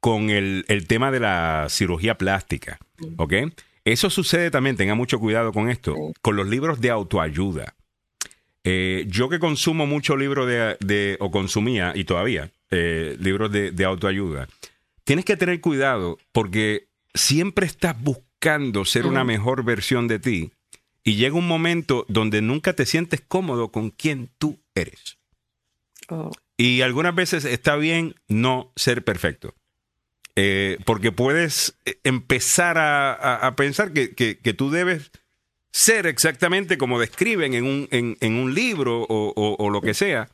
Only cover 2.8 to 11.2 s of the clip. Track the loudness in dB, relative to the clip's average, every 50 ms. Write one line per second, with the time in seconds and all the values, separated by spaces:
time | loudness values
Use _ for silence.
2.8 | -20 _ _ _ -16 -14 -4 -4 -2 0 2 0 0 -2 -8 -12 -20 _ _ _
3.8 | _ 0 2 2 2 0 0 0 0 2 2 2 2 2 0 2 2 0 0 0
4.8 | 0 0 2 0 0 -2 -2 0 0 0 2 2 0 0 -2 -2 -2 -2 -2 -2
5.8 | -4 -4 -4 -4 -6 -8 -10 _ _ -8 -6 -4 -4 -2 -2 -2 -2 -4 -4 -2
6.8 | -2 -2 -2 -2 -4 -2 -2 -2 -2 -2 -4 -4 -4 -4 -4 -8 -10 -12 _ _
7.8 | _ _ _ _ _ _ _ _ -14 -14 -14 _ _ _ _ _ _ -2 -2 0
8.8 | 0 -2 -2 -4 -4 -4 -2 0 0 0 0 0 0 0 0 0 0 0 0 0
9.8 | -2 -2 -2 -2 0 0 0 0 0 -2 -2 -2 0 0 0 0 0 -2 -2 -4
10.8 | -2 0 0 0 0 -2 -2 -2